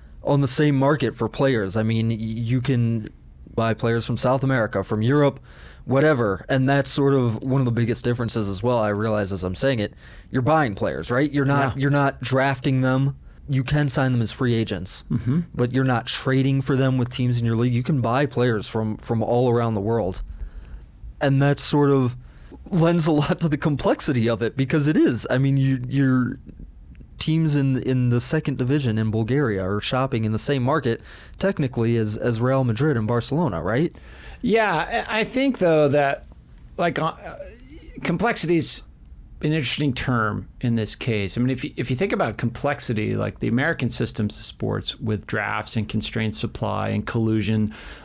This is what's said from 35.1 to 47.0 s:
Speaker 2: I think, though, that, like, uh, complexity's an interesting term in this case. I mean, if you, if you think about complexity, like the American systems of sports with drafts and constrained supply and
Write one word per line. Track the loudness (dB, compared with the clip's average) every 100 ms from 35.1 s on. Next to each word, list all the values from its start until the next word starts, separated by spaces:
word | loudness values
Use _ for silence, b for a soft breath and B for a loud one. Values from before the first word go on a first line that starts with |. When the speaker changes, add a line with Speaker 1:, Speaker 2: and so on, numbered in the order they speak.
| -4
Speaker 2:
I |
think, | -2 0 0 2
though, | 4 4 4
that, | 4 2 -2 -8 -20 -20 -20 -12 -4
like, | -2 0
uh, | -4 -4 -12 -14 -16 -18 -20 -20 -18 -8
complexity's | -4 0 0 0 2 2 2 -4 -8 -20 -20 -20 -20 -4
an | 0
interesting | 0 0 0 0
term | 0 0 0 0 -2 -6 -4
in | 0
this | 0 0 -4
case. | -2 0 0 0
I |
mean, | 0
if | 0
you, | -6 -6
if | -4
you | -2
think | 0
about | 0 -2 -2
complexity, | -4 -2 -2 -2 -2 -2 -2
like | -2 -4 -2
the | -2
American | 0 0 0 -2
systems | -2 -4 -2 -2 -2
of |
sports | -6 -4 -4 -4 -4 -6
with | -4 -4 -4
drafts | -4 -2 -4 -4 -4
and | -2
constrained | -4 -4 -4 -4
supply | -4 -6 -4 -4 -2 -2
and | -2